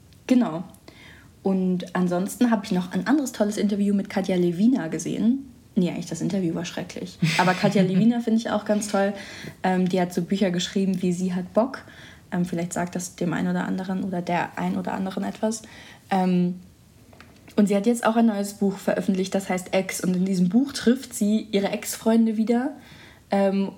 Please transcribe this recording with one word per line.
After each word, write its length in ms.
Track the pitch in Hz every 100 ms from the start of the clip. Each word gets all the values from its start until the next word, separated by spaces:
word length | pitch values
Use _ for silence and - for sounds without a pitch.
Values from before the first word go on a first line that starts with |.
| - - -
genau. 380 | 247 185 160 - - - - - - - -
Und 520 | 196 190 185 180 -
ansonsten 560 | 185 180 175 190 - 240
habe 140 | 214 -
ich 60 |
noch 200 | 180 180
ein 140 | 185 180
anderes 260 | 302 254
tolles 240 | - 208 220
Interview 380 | 202 202 202
mit 160 | 202 196
Katja 260 | 196 185 180
Lewina 520 | 175 170 226 240 160
gesehen. 600 | 160 156 - 214 269 - - - -
Nee, 140 | 175
eigentlich 160 | 147 170
das 140 | 160
Interview 340 | 165 196 170
war 100 | 165
schrecklich. 540 | 175 - 180 - 180 - 156 -
Aber 160 | 180
Katja 280 | 180 202 202
<laughs> 20 |
Lewina 360 | 185 190 226 240
finde 200 | 233 226
ich 100 | -
auch 140 | 208
ganz 240 | - 208 -
toll. 240 | 196 196 202 - - - -
Ähm, 260 | 185 185 180
die 120 | 185
hat 120 | 175
so 100 | 185
Bücher 280 | 165 196 196
geschrieben 520 | 175 - 202 190 180
wie 100 | 180
Sie 220 | 175 185
hat 180 | 180 180
Bock. 260 | 208 269 - - - - - -
Ähm, 120 | 180
vielleicht 280 | 175 170 175
sagt 240 | - 175 180
das 180 | 180
dem 180 | - 175
einen 160 | - 180
oder 160 | 180
anderen 380 | - 190 190 190
oder 200 | 196 180
der 360 | 175 175 - -
ein 180 | 180 190
oder 180 | 185
anderen 280 | - 190 190
etwas. 400 | 196 - 220 226 - - - - -
Ähm, 460 | 190 185 180 175 180 - - - - - - - - -
und 140 | - 202
sie 80 | 202
hat 100 | 220
jetzt 180 | 233
auch 120 | 220 226
ein 100 | 233
neues 280 | 202 202
Buch 220 | - 196 190
veröffentlicht, 580 | - - 180 185 190
das 140 | 196 196
heißt 240 | 185 180
Ex. 300 | 190 185 -
Und 120 | 185
in 120 | 180 190
diesem 240 | 185 180
Buch 220 | 226 285
trifft 400 | - 220 269 -
sie 320 | - 208 214 -
ihre 160 | 196 196
Ex-Freunde 640 | 214 - - 226 226 226 214
wieder, 360 | 214 240 277 - - - - - -
ähm, 400 | 196 196 196 190